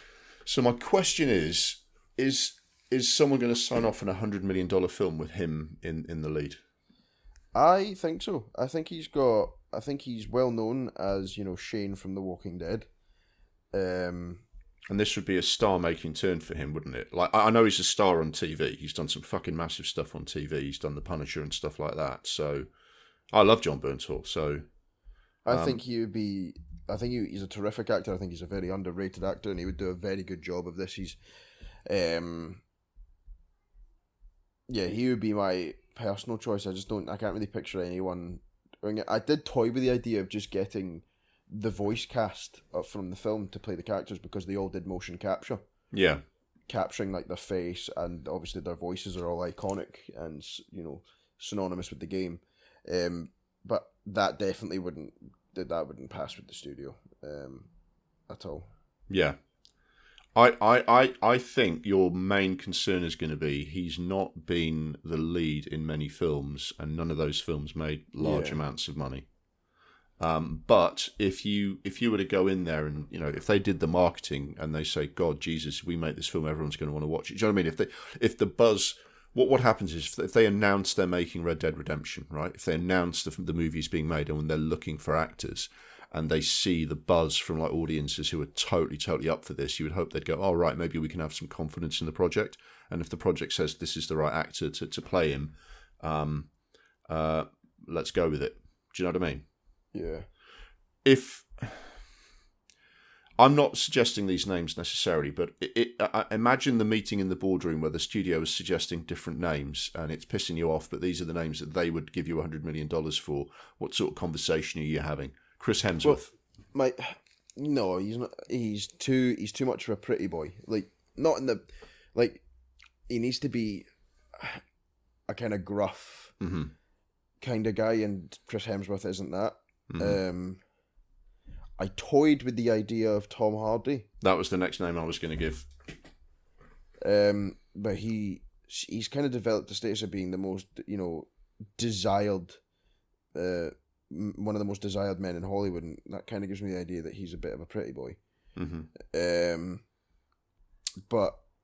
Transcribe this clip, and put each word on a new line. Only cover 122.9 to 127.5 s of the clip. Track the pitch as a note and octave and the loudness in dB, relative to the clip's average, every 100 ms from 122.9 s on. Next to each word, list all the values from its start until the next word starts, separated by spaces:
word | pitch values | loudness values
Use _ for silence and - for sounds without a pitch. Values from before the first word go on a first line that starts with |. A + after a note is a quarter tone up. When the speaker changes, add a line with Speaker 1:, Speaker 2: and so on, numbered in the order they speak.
| _ - | _ -6
Speaker 2:
he | A#2+ | -2
needs | B2 B2 | 0 -2
to | C#3 | -2
be | A#2+ A2 G2 - _ _ _ _ - - - _ _ _ _ _ _ - | -2 -2 -6 -12 _ _ _ _ -12 -10 -10 _ _ _ _ _ _ -12
a | |
kinda | G2 A#2 G2+ | -4 -2 -2
gruff | F#2+ G#2 G2 - - - - _ | -2 0 0 -2 -16 -18 -20 _
Speaker 1:
Mm-hmm. | F2+ F2 C#2+ - _ _ _ _ _ _ | -4 -2 -4 -8 _ _ _ _ _ _
Speaker 2:
kinda | C3 | -4